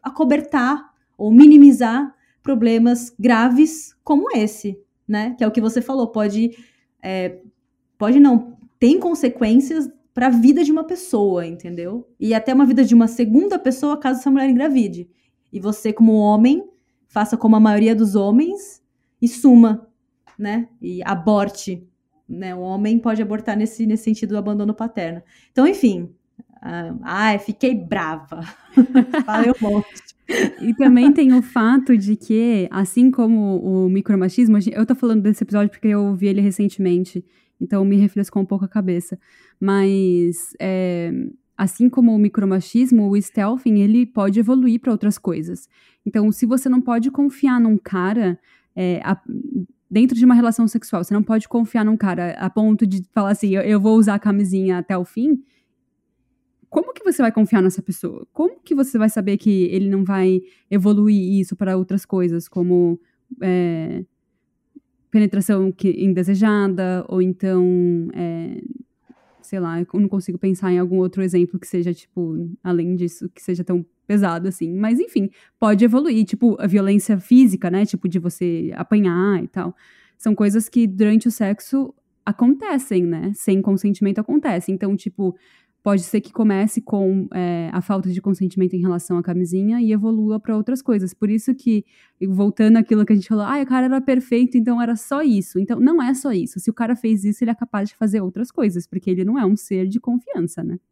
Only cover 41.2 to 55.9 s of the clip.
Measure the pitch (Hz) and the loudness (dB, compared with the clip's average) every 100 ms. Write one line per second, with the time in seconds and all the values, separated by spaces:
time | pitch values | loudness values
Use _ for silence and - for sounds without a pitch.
41.2 | - - _ - 196 - 240 262 233 214 | -10 -14 _ -6 -6 2 0 4 4 4
42.2 | 208 - 196 190 - 233 254 233 202 202 | 2 0 0 -2 0 0 4 4 4 0
43.2 | 196 - 202 254 247 208 202 226 247 - | -2 -4 -2 -2 0 2 4 2 0 -2
44.2 | 202 202 226 262 247 226 262 214 208 202 | 0 0 2 2 2 0 -2 0 -2 -2
45.2 | - 156 165 185 - _ _ _ 208 220 | -6 -6 -8 -12 -16 _ _ _ -6 0
46.2 | 214 214 226 254 262 254 247 233 247 277 | 0 0 0 0 0 0 0 -2 -2 0
47.2 | 285 - 277 247 226 208 - 190 180 220 | -2 0 0 2 2 2 -2 -4 -2 0
48.2 | 196 175 _ _ _ - 180 175 - 190 | -2 -4 _ _ _ -6 -4 -4 -4 -6
49.2 | - - - - 180 _ _ 196 247 233 | -6 -12 -8 -8 -8 _ _ 2 2 4
50.2 | 247 240 240 226 226 226 - 185 175 208 | 6 6 4 0 0 -2 -6 -6 -2 -2
51.2 | 208 220 - 233 226 233 214 220 196 175 | 0 -2 -2 -4 -2 0 0 0 -2 -4
52.2 | 175 - 185 - 220 214 208 190 185 - | -6 -6 -6 0 2 2 0 -2 -4 -4
53.2 | 202 202 202 190 202 208 208 220 208 202 | -2 -2 0 -2 0 2 4 4 4 2
54.2 | - 202 196 190 190 180 175 190 180 - | -2 -2 -2 -2 -2 -4 -4 -6 -6 -4
55.2 | 269 269 269 _ _ _ _ | -2 -2 -4 _ _ _ _